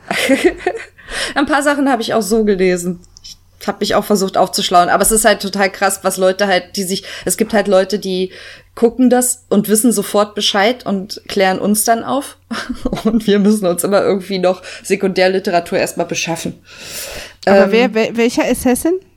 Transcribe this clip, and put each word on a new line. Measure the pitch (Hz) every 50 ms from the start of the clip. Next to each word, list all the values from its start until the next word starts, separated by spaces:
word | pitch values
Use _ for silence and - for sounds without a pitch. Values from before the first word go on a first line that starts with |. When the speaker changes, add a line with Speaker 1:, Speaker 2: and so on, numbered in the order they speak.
| - -
Speaker 1:
<laughs> | - - - 262 269 - - 339 - - - 359 - - - - _ - - - - - - - -
Ein | 277 285
paar | 262 302 285 277
Sachen | 294 294 285 277 277
habe | 262 220
ich | 226 233 -
auch | 226
so | 208 185 226 226 214
gelesen. | 208 202 180 190 185 180 175 175 180 175 175 - - - - - - - - _ _ _ _
Ich | -
habe | - - -
mich | 208 - -
auch | - 208
versucht | - 208 185 190 190 -
aufzuschlauen, | - 190 185 - 208 196 - 190 175 175 -
aber | - 175
es | 196 202
ist | 220 214 233
halt | 220 202 190
total | - 196 185 196 202 185
krass, | 190 - 202 190 - - -
was | 190 190
Leute | 185 190 185 190 190 202
halt, | 196 185 180 180 - -
die | 202 196
sich, | 170 196 190 - - - - -
es | - -
gibt | - 220 - 226
halt | 208 190
Leute, | 196 190 185 196 190 202 202
die | - 196 185 180 185 185 - - - - - - - _ _
gucken | - 233 233 233 254 254 247
das | 247 247 247 - - - _ _
und | - 208 202
wissen | - 208 220 - 247
sofort | 214 202 196 - - 202 208 208 -
Bescheid | 202 208 - - 202 190 226 247 247 -
und | - 202 190 185 - - - -
klären | - - 202 190 190 185 -
uns | - 196 208 208 -
dann | 240 233 226 -
auf. | - 254 277 285 - - _ _ -
<laughs> | 233 - - - 247 - - - 185 - -
Und | 214 220 226 -
wir | 208 196 208
müssen | 190 208 220 214 190
uns | 175 175 175 -
immer | 175 202 190 -
irgendwie | 117 190 196 180 - 196
noch | 185 180 180 185 - - - - - -
Sekundärliteratur | - 190 190 202 190 180 185 185 185 190 190 196 208 175 175 175 - 196 156
erstmal | 120 170 - - 170
beschaffen. | 170 165 - - 175 165 160 - 170 - - _ - - - - - - - - - - - - - - _ -
Speaker 2:
Aber | 190 202 196 196
Speaker 1:
Ähm, | 196
Speaker 2:
wer, | 214 226 247 254 202
wel-, | 220 226 - 226
welcher | 233 233 247 - 311 294
Assassin? | 196 254 - - 262 247 - - 330 370 381 - _ _